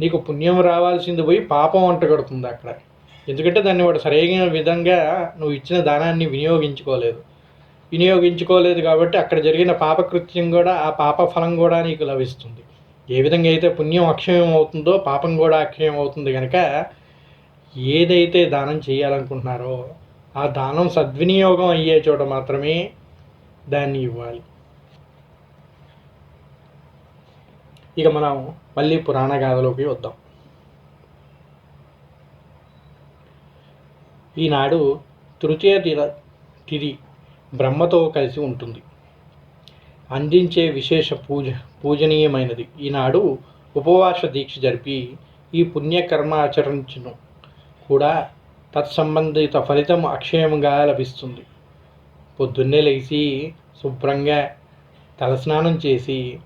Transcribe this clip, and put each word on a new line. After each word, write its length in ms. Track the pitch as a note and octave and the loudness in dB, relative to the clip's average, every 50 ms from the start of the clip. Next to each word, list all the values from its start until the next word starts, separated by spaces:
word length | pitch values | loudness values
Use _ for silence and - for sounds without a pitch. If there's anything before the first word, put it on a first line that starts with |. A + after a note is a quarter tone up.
నీకు 160 | D#3 E3 E3 D#3 | -4 -2 -2 -2
పుణ్యం 420 | - - D3 C#3+ D#3 F3 F3+ F3+ | -4 -6 -6 -2 0 2 4 4
రావాల్సింది 640 | F3+ F3 E3+ E3+ F3 F3+ F3 F3 F3 F3 E3+ E3 D#3 | 4 4 4 2 2 2 0 -2 -2 -4 -4 -2 2
పోయి 180 | D3+ F3 A3 | 2 2 2
పాపం 480 | - - D3+ D3 D3+ D#3 - F#3 F3+ F3+ | 2 0 0 2 2 2 4 4 4 4
అంటగడుతుంది 600 | F3 - E3+ D3+ D#3 C#3 C3 - C3+ B2+ B2 A#2+ | 2 2 2 2 2 0 0 -4 -8 -8 -8 -10
అక్కడ. 260 | A#2 - - A#2+ - - - _ _ _ _ _ - - _ C#3+ | -10 -12 -14 -14 -16 -16 -18 _ _ _ _ _ -20 -16 _ -8
ఎందుకంటే 340 | C3+ C#3 D#3+ F3 F3 G#3+ G3 | -8 -2 0 2 2 2 2
దాన్ని 220 | G3 F#3 F3+ F3 | 2 2 4 2
వాడు 140 | F3 D#3+ D#3 | 2 2 0
సరైన 460 | - D#3 C#3+ D#3 E3+ F3 F#3 F#3 F#3 | 0 2 2 2 4 2 2 2 2
విధంగా 880 | F3 D#3+ D#3+ D#3 E3 E3+ E3+ E3+ F3+ F3+ F3 D#3 D3+ F3 F#3+ F3 E3 - D#3+ | 2 0 0 0 0 0 0 2 2 2 4 2 0 0 -2 -4 -6 -8 -6
నువ్వు 160 | D#3 D3 C#3+ | -6 -4 -4
ఇచ్చిన 260 | C3+ - - F3 F3+ | -6 -4 -2 -2 0
దానాన్ని 460 | D#3+ D3 D3 D3 D#3+ E3+ E3 E3 E3 | 2 2 2 2 0 0 0 0 -2
వినియోగించుకోలేదు. 960 | D3+ C3+ C#3 D3+ D#3+ E3+ D#3+ D3+ C#3+ C#3 C3+ - C#3 C3 A#2+ A#2 A#2 A2+ A#2 - - _ _ _ _ _ _ _ _ _ _ _ _ E3+ | -2 -2 -2 0 2 2 2 2 -2 -4 -6 -4 -4 -2 0 0 -2 -4 -4 -12 -20 _ _ _ _ _ _ _ _ _ _ _ _ 0
వినియోగించుకోలేదు 880 | E3 F3+ F#3 F#3+ F3 F3 F3 E3+ E3 F3 E3+ F#3 F3+ F3 F3+ F3 E3+ | 2 4 4 4 4 4 2 2 0 0 2 4 4 6 4 2 2
కాబట్టి 380 | D#3+ E3 D#3+ D#3+ E3+ E3+ - F#3 | 2 2 4 4 4 2 2 0
అక్కడ 200 | - - F3 D#3 | 0 0 0 2
జరిగిన 320 | D3 D#3 D#3 E3 F3 F3+ E3+ | 2 2 4 4 2 2 2
పాపకృత్యం 800 | - D#3 D#3 D#3+ E3+ F3+ F3+ F3+ F3 E3+ - - F3 E3+ E3+ | 2 2 2 2 0 0 0 -2 -4 -4 -4 -4 -4 -2 2
కూడా, 240 | E3 F3 F3 F3+ F#3 | 2 4 4 4 2
ఆ 160 | D#3+ D3+ D#3 | 0 0 -2
పాప 340 | D3+ - D3 D3 D3+ - F3+ | -2 0 0 2 2 2 0
ఫలం 320 | E3+ - E3 E3+ E3+ E3+ | 0 0 0 -2 0 2
కూడా 260 | E3 E3+ E3+ E3+ E3+ E3 | 2 2 4 4 2 0
నీకు 220 | E3 D#3 D3+ D3+ | -2 -2 -4 -4
లభిస్తుంది. 580 | C#3 C#3 C3 C3 B2+ - - - - - - - - - _ _ _ _ _ _ - | -4 -2 -2 -4 -4 -6 -12 -18 -20 -20 -20 -20 -20 -20 _ _ _ _ _ _ -4
ఏ 120 | B2+ C3 C3+ | 0 0 2
విధంగా 260 | D3+ E3+ E3+ E3 E3 | 2 2 2 4 2
అయితే 200 | D#3+ D#3 F3 E3+ | 2 4 2 2
పుణ్యం 380 | - - D3+ D3+ E3 F3+ E3+ | 0 0 -2 0 2 2 4
అక్షయం 480 | D#3+ D3+ - - F#3+ F3 F3 E3+ E3+ D#3+ | 2 2 0 0 2 2 4 4 4 4
అవుతుందో 440 | D#3 D#3 D3+ - D#3+ D3+ E3+ F#3+ F#3+ | 4 2 2 0 -2 0 2 2 2
పాపం 380 | F#3+ C#3 C#3 C#3 C#3+ E3 E3 | 0 0 -2 -2 -2 -2 0
కూడా 220 | D#3 D#3+ D#3+ D#3 D3+ | 2 4 4 4 2
అక్షయం 400 | D3+ D3 - D3 D#3 D#3 D3 C#3+ | 2 -2 -2 -2 -2 -2 0 -2
అవుతుంది. 340 | C#3+ C#3 - D#3 C#3+ C3+ C3 | -4 -4 -4 -6 -4 -4 -2
కనుక 520 | C3 C3 B2+ D3+ F3+ F3 D3 C#3 D3+ F3 - - - _ _ _ _ _ _ - _ _ _ _ _ _ _ - | -2 -2 0 0 0 0 0 0 -4 -6 -6 -12 -20 _ _ _ _ _ _ -20 _ _ _ _ _ _ _ -12
ఏదైతే 680 | C3 B2+ C3 D3 E3 E3+ E3 F3+ F3 E3+ E3+ F3 F3 E3+ | -6 -4 0 2 2 4 4 4 2 2 4 4 2 2
దానం 360 | D3+ C#3+ C#3 C#3 C#3+ D#3 D#3 - C3+ | 2 2 -2 -2 -4 -4 -6 -4 -4
చేయాలనుకుంటున్నారో 1000 | C3+ C3+ C#3+ C#3 C#3 C3+ C3 B2+ C3+ B2+ A#2 B2+ B2+ A#2+ B2 B2+ C3 B2 B2+ - - - - _ - - _ _ - | -2 -2 0 0 -2 -2 -4 -6 -8 -8 -8 -8 -8 -8 -8 -8 -8 -10 -10 -14 -18 -20 -20 _ -20 -20 _ _ -8
ఆ 100 | C#3 C#3+ | -6 -4
దానం 420 | D3 C3 C#3 C3 C3+ C#3+ E3 F3+ E3+ | -4 -4 -4 -4 -4 -2 -2 -2 0
సద్వినియోగం 800 | - D#3+ C#3+ C3 B2+ C#3 E3+ F3+ F#3+ G3 F#3+ F#3 F3+ F3 F#3 F3+ | 0 0 -2 -2 -2 -2 0 2 2 4 4 4 4 4 2 2
అయ్యే 360 | E3+ D#3+ D#3+ D#3+ D#3+ D#3 D#3 D#3 | 2 0 2 2 2 2 4 2
చోట 140 | D3 C#3+ C#3+ | 2 0 0
మాత్రమే 680 | C3+ C3+ C3 B2+ - C3+ C#3 C#3+ D3+ D#3+ E3+ F#3 G3+ - - - _ - _ - - _ _ _ _ _ _ - C3+ | -2 -2 -4 -4 -4 -4 -4 -2 -2 -2 -2 -4 -6 -10 -18 -20 _ -20 _ -20 -20 _ _ _ _ _ _ -10 -6
దాన్ని 320 | C#3 C#3+ C#3+ C#3 C#3 C3+ | -4 -4 -2 -2 -4 -4
ఇవ్వాలి. 400 | B2+ A#2+ A2+ A#2 A#2+ A#2 A#2 A#2 - _ _ _ _ _ _ _ _ _ _ - _ _ _ _ _ _ _ _ _ _ _ _ _ _ _ _ - _ _ _ _ - _ _ - _ - _ - - - _ _ - _ - _ _ _ _ _ _ _ - _ _ _ _ _ _ _ _ _ - - - _ _ _ E3 | -6 -6 -8 -10 -12 -12 -14 -16 -18 _ _ _ _ _ _ _ _ _ _ -20 _ _ _ _ _ _ _ _ _ _ _ _ _ _ _ _ -20 _ _ _ _ -20 _ _ -20 _ -20 _ -20 -20 -20 _ _ -20 _ -20 _ _ _ _ _ _ _ -20 _ _ _ _ _ _ _ _ _ -20 -20 -20 _ _ _ 0
ఇక 80 | D#3 | 0
మనం 480 | D#3 D3+ D3+ D3+ D3 C#3 C3 C3 - - - _ _ - C#3 | 2 2 2 0 -2 -2 -4 -8 -10 -14 -18 _ _ -6 -4
మళ్ళీ 200 | D3 D3+ D#3+ D#3+ | -2 0 0 -2
పురాణ 340 | E3 D#3 C3 C3 C3 C3+ C#3 | -2 -2 -2 -2 -2 -2 -2
గాథలోకి 520 | C3+ C3 C3 B2+ B2+ C3 C3 B2+ C3 C#3+ | -2 0 0 0 0 0 -2 -2 -2 -4
వద్దాం. 280 | D3 B2 - - A2+ - - _ _ _ _ _ _ _ _ _ _ _ _ _ _ _ _ _ _ _ _ _ _ _ _ - _ _ _ _ _ - - - _ _ _ _ _ _ _ _ _ - - _ _ - _ _ _ _ - _ - - _ _ - _ _ _ _ _ C#2+ _ - _ - _ _ _ _ _ _ _ _ _ _ _ - _ _ _ D3+ | -4 -4 -6 -8 -12 -14 -16 _ _ _ _ _ _ _ _ _ _ _ _ _ _ _ _ _ _ _ _ _ _ _ _ -20 _ _ _ _ _ -20 -20 -20 _ _ _ _ _ _ _ _ _ -20 -20 _ _ -20 _ _ _ _ -20 _ -20 -20 _ _ -20 _ _ _ _ _ _ _ -20 _ -20 _ _ _ _ _ _ _ _ _ _ _ -20 _ _ _ -4
ఈనాడు 640 | D#3+ D#3 D3 C#3 C#3 C#3+ E3 E3 D3 C#3 C#3 - - _ _ _ _ _ _ _ - | 0 0 2 2 2 2 2 2 2 0 0 -2 -8 _ _ _ _ _ _ _ -4
తృతీయ 360 | D#3 D#3 D#3 - G3 G3 F#3 | -4 -4 2 2 4 4 4
తిథ-, 360 | E3+ E3 D3+ D3 D3 D3 - - _ _ _ _ _ _ _ _ _ - | 2 0 -2 -2 -2 -4 -6 -12 _ _ _ _ _ _ _ _ _ -10
తిథి 300 | D#3 D3 D3 D3 C3+ - - _ - _ _ _ - _ _ _ C3+ | -8 -6 -6 -6 -8 -10 -16 _ -20 _ _ _ -20 _ _ _ -4
బ్రహ్మతో 580 | B2 C3 C3 C#3 D3+ E3+ E3+ F3+ E3+ E3 D#3 D#3+ | -2 -2 0 2 0 0 2 4 4 2 2 0
కలిసి 240 | D#3+ C3+ B2 C3 D3 | -2 -2 -2 -4 -6
ఉంటుంది. 420 | D3 C3 B2 B2 B2 A#2 A2+ - - - _ _ _ _ _ _ _ - _ - _ _ _ _ _ - - _ _ - - - - - | -6 -6 -6 -8 -12 -14 -16 -18 -20 -20 _ _ _ _ _ _ _ -20 _ -20 _ _ _ _ _ -20 -20 _ _ -20 -20 -20 -16 -10
అందించే 580 | C3 C#3 D3 D3+ E3 F3+ F3+ E3 E3+ F3 E3 D#3+ | -8 -6 -2 2 4 4 4 4 2 0 0 0
విశేష 420 | C#3 C3+ B2+ - E3 D#3+ C#3+ - C#3+ | -2 -4 -4 0 0 0 0 -2 -6
పూజ, 420 | C3 - - C#3+ C#3+ C3+ C3 B2+ - - - _ _ - | -10 -8 -6 -6 -6 -4 -6 -8 -10 -12 -16 _ _ -4
పూజనీయమైనది. 840 | C#3+ D3 C#3+ D#3 D#3 D#3 D#3 D#3 D3 C#3 C3 B2+ B2 A#2 A#2+ A2+ - _ D3+ | -4 0 0 2 2 4 2 2 2 2 0 -2 -4 -6 -8 -10 -14 _ -12
ఈనాడు 580 | C#3+ C#3 C#3 C3+ B2+ C3 D#3 F#3 G#3 D#3 C3 - - - _ _ _ _ _ | -8 -6 -4 -2 0 2 2 2 2 0 -2 -4 -10 -18 _ _ _ _ _
ఉపవాస 480 | C#3+ C3+ E3 F3+ F#3 F#3+ F3+ F3+ - - | -4 0 4 4 4 4 4 2 0 -4
దీక్ష 340 | D3+ C3 C#3 C3+ - - C#3 | -6 -6 -6 -8 -8 -8 -4
జరిపి 540 | C3 B2+ A#2+ A#2 - C#3 C#3 C3 B2 B2 C#3 - - _ _ _ _ _ E3+ | -2 -2 -2 -2 -6 -8 -8 -8 -8 -10 -14 -20 -20 _ _ _ _ _ -2
ఈ 80 | E3 E3+ | 0 0
పుణ్యకర్మ 720 | E3 - D3+ C#3+ D#3 E3+ F3+ F3 - E3 D3 D3 D3+ D#3 | 0 -2 -4 -4 -2 0 0 0 0 0 -2 0 0 0
ఆచరించును 800 | D#3 D3 C#3+ - D#3 C#3 C#3 D3 C#3 C3 - - C3 B2 B2+ A2+ - - _ _ - - - _ - _ _ - _ - - | 0 0 0 0 0 -2 0 -4 -6 -8 -10 -14 -16 -16 -16 -18 -18 -20 _ _ -20 -20 -20 _ -20 _ _ -20 _ -4 0
కూడా 400 | C#3 C3+ C#3+ D3+ E3 D#3+ - - - _ _ _ _ _ _ _ - | 2 2 4 2 2 0 -4 -6 -12 _ _ _ _ _ _ _ -6
తత్సంబంధిత 800 | D3 C#3+ - - E3+ D3+ D#3 D#3 D#3 D#3 D#3 D3+ D#3 D3+ C#3+ - C#3+ | -4 -4 -2 -2 -2 -2 0 0 0 0 0 0 0 0 2 0 -2
ఫలితం 460 | C3 - C#3+ D3 D3 - F3 E3+ E3 | 0 2 0 0 2 2 2 2 2
అక్షయముగా 760 | C#3+ C#3+ - - - - D#3+ D#3+ D#3 D3+ D3 C#3+ C#3+ C#3 C#3+ D3 | -2 -4 -6 -6 -2 0 0 2 2 2 2 2 2 2 2 2
లభిస్తుంది. 580 | D3 C3+ C3 C3 B2+ - - C3+ B2+ A#2+ - - - _ - _ _ _ - - _ _ _ _ _ _ - - _ _ - | 2 2 0 -4 -6 -8 -14 -14 -16 -16 -16 -20 -20 _ -20 _ _ _ -20 -20 _ _ _ _ _ _ -20 -20 _ _ -6
పొద్దున్నే 400 | C3+ B2 - C3+ B2+ C3 C#3+ D3+ | -6 -4 -2 -2 0 2 2 2
లేచి 720 | D3+ D3 C3+ C3+ C3 - D3+ D3 D3+ D3 C3+ C3+ D3+ E3 D#3+ - _ _ _ - - | 4 2 2 0 -4 -4 -4 -2 -2 -2 -2 -4 -8 -10 -12 -18 _ _ _ -12 -10
శుభ్రంగా 680 | C3+ C3 - - C#3 C#3 C#3 C#3+ D3 D3 D3 C#3+ - - - _ _ _ _ _ _ _ _ _ _ _ - | -10 -8 -4 -4 -2 -2 0 0 0 0 0 -2 -4 -8 -14 _ _ _ _ _ _ _ _ _ _ _ -6
తలస్నానం 580 | C3+ B2 C3 B2+ - D#3 D3+ D#3 D#3+ E3 E3 D#3+ - | -4 -2 -2 -2 -2 -2 0 0 2 0 0 0 0
చేసి 520 | C#3+ C3 B2 - C#3+ C3+ C3 B2+ B2 B2+ - - | 0 0 0 -2 -4 -6 -6 -6 -8 -10 -14 -18